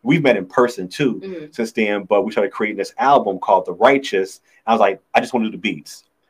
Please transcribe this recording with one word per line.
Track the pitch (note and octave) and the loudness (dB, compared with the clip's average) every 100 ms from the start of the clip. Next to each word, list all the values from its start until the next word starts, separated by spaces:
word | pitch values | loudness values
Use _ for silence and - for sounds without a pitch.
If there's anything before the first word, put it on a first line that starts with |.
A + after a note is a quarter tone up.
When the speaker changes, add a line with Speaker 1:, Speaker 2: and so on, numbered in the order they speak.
Speaker 1:
We've | A#2 E3 | 2 2
met | C#3 G#2 | 4 2
in | F#2 | 0
person | - B2 - F2+ | 0 0 0 -10
too | - C3+ - | -2 -2 -2
Speaker 2:
Mm-hmm. | F#3+ F3 D3+ | -10 -14 -14
Speaker 1:
since | - A2+ | -8 -6
then, | - G#2+ G2+ | -2 -2 -2
but | F#2 G2+ | 0 0
we | G2+ | 2
started | A2 G2 | -2 -4
creating | - G#2+ G2 | -4 -6 -4
this | F#2+ - | -8 -2
album | C3 C#3+ G#2 F#2 | 2 4 2 -4
called | - F#2+ F#2 | 0 0 0
The | |
Righteous. | F2 A#2+ C#3 C3+ G2 F#2+ - _ _ A2+ | 2 4 4 0 -4 -4 -8 _ _ -2
I | |
was | A2+ | 2
like, | G2+ F#2+ _ | 2 0 _
"I | A#2 | 0
just | A#2+ | 0
wanna | B2 A2 | -2 -4
do | |
the | F#2+ | -4
beats." | G2+ D#2 - - _ _ | -6 -6 -12 -20 _ _